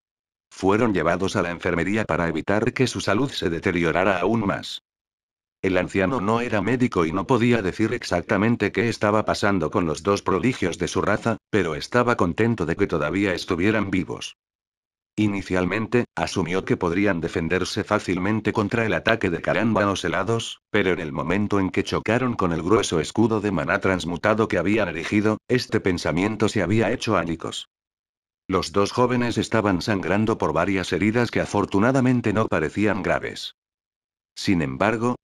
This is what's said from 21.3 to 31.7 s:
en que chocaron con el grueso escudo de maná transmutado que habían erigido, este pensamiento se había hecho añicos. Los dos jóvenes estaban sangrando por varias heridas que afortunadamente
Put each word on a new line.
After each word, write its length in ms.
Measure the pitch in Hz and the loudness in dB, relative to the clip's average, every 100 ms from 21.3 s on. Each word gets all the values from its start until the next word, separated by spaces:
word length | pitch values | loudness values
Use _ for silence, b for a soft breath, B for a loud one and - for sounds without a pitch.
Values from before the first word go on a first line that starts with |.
| 101 101 101 | 0 0 0
en 120 | 92 | 0
que 120 | 98 | -2
chocaron 520 | - 85 - 117 127 110 | -2 -2 0 0 0 0
con 180 | 92 | 0
el 100 | 82 | 0
grueso 380 | 82 107 98 82 | 2 2 2 -2
escudo 400 | 73 - 113 110 | 0 0 2 2
de 100 | 101 | 0
maná 300 | 90 71 98 | 0 0 0
transmutado 640 | 98 92 80 85 107 110 107 | 2 0 -2 -2 0 2 2
que 100 | 95 | 0
habían 300 | 87 107 92 | 2 0 0
erigido, 500 | 80 78 104 104 107 - | -4 -2 0 2 -2 -2
este 320 | 123 - 110 | -2 0 -2
pensamiento 640 | 98 87 85 78 101 107 107 | 0 -2 0 0 0 0 0
se 160 | 110 | 0
había 300 | 87 110 104 | 0 2 0
hecho 240 | 127 117 95 | -2 0 0
añicos. 500 | 85 80 57 - - _ _ _ _ _ _ _ - | 0 -6 -8 -12 -14 _ _ _ _ _ _ _ -2
Los 240 | 92 80 | 0 0
dos 220 | 98 101 | 0 0
jóvenes 440 | - 123 123 120 110 | 2 2 2 0 -2
estaban 440 | - 113 107 90 | 0 2 2 0
sangrando 560 | 117 101 80 98 110 107 | 0 -2 0 0 2 0
por 160 | 87 | 0
varias 400 | 76 90 95 87 | 0 0 0 0
heridas 380 | 87 107 113 117 | 0 2 2 0
que 100 | - | -2
afortunadamente 920 | - 104 92 | 0 0 0